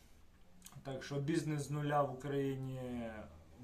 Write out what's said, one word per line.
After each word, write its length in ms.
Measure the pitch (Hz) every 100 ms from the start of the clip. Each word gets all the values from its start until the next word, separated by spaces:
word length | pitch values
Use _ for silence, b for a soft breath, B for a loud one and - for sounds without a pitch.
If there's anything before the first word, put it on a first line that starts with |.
| B B B - - - - -
Так 220 | 135 131
що 160 | - 143
бізнес 420 | 139 156 151 147
з 80 | 143
нуля 320 | 147 147 147
в 120 | 131
Україні 960 | 127 143 143 139 135 131 127 127 120 113 110 - - - -